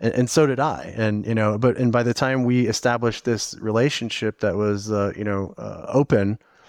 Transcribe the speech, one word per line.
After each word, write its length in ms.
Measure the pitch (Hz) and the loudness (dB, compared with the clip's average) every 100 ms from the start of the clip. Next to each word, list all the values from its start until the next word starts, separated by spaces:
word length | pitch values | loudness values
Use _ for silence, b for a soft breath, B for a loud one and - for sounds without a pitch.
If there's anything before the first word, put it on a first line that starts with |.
and, 140 | 117 | -2
and 160 | - 120 | 0 2
so 160 | - 147 | 2 2
did 120 | 131 | 2
I. 340 | 151 76 80 113 | -2 -4 -8 -2
And, 300 | 110 104 107 | 0 0 0
you 80 | |
know, 240 | 113 107 107 | 0 2 2
but, 180 | 123 131 | 2 2
and 160 | 120 | 2
by 100 | 120 | 2
the 120 | 120 | 2
time 300 | 113 131 131 | 0 0 2
we 220 | 123 123 110 | 2 2 2
established 600 | 107 123 120 117 - 123 | 0 0 0 0 -2 -2
this 280 | 110 - - | -2 -4 -8
relationship 800 | 110 110 143 - 117 - 107 - | -2 2 2 0 -6 -4 -4 -2
that 160 | 104 95 | -2 0
was, 340 | 104 101 107 | 0 -2 -2
uh, 220 | 104 101 | -2 -2
you 80 | - | -2
know, 320 | 104 98 95 - | -4 -4 -4 -8
uh, 260 | 107 98 - | -12 -12 -2
open, 500 | 127 143 113 98 110 b b | 0 2 2 2 -2 b b